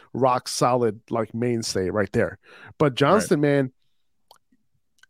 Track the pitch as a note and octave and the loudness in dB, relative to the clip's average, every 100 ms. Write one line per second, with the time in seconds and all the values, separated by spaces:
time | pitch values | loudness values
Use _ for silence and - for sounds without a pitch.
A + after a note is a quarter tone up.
0 | - - B2+ B2 - - C3 B2 A#2+ G#2 | -12 0 0 0 -4 -2 0 2 0 -4
1 | - A#2 A2 A2+ B2 A#2 A2 G2+ F#2 G2 | -8 -6 -4 -4 -4 -4 -4 -4 -2 -2
2 | G2 A#2 F2 - _ - - - D3+ A#2 | -2 -2 -2 -4 _ -20 -14 -2 0 2
3 | C#3 G3+ - D#3+ D3 C#3+ C3 _ _ _ | 2 2 2 0 2 2 0 _ _ _
4 | _ _ _ - _ _ _ _ _ _ | _ _ _ -20 _ _ _ _ _ _
5 | _ | _